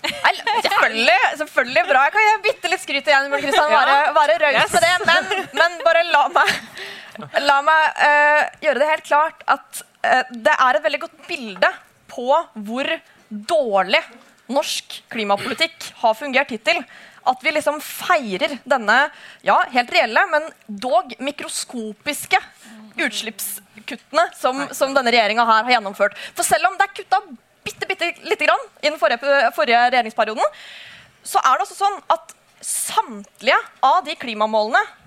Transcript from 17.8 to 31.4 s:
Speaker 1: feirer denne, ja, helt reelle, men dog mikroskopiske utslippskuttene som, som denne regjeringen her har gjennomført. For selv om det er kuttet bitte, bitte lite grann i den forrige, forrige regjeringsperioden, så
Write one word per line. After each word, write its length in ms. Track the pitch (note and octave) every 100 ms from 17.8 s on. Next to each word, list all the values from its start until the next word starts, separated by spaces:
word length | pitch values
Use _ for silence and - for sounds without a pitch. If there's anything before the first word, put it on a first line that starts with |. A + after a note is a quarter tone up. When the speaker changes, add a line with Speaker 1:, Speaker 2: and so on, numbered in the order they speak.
Speaker 1:
feirer 760 | - - - E4+ A#3 F3+ D4+ C4
denne, 460 | - C4 G#3 A#3+ D4+ - - -
ja, 140 | - A3 A#3+
helt 180 | B3 A#3+
reelle, 320 | E4+ B3 B3 F#4+
men 160 | D4+ D#4+ - -
dog 420 | G3+ B3+ D#4+ D4+ -
mikroskopiske 1200 | C4+ D4 D#4 - - B3 A3 G3+ C#4+ C#4+ - F#4 - _ A3 A3 G#3+ -
utslippskuttene 1300 | C#4+ - A3 A3 - - _ G#3+ - A#3 _ D4+ F4 -
som, 260 | C4 C4 C#4
som 220 | - C4+ C4+
denne 160 | A#3+
regjeringen 340 | A#3+ G#3 A3 A#3
her 200 | A3 A#3+
har 80 |
gjennomført. 420 | A#3+ G3 G3+ G3+ - -
For 140 | - E4+
selv 220 | D#4+ E4+
om 80 | F#4
det 100 | G4
er 80 | G4
kuttet 340 | - G4+ G4+ A#3+ _ _ -
bitte, 160 | - -
bitte 220 | F#4+ E4+ -
lite 220 | D4+ G#4+ D4+
grann 160 | F#4+ A#4 _
i 80 | D4
den 80 | D4+
forrige, 540 | D#4+ A#3 C#4 C#4 A#3+
forrige 300 | B3 C#4+ A#3 B3
regjeringsperioden, 640 | B3 A3 A#3 G#3+ A3+ D5 - - - - - - _ -
så 140 | -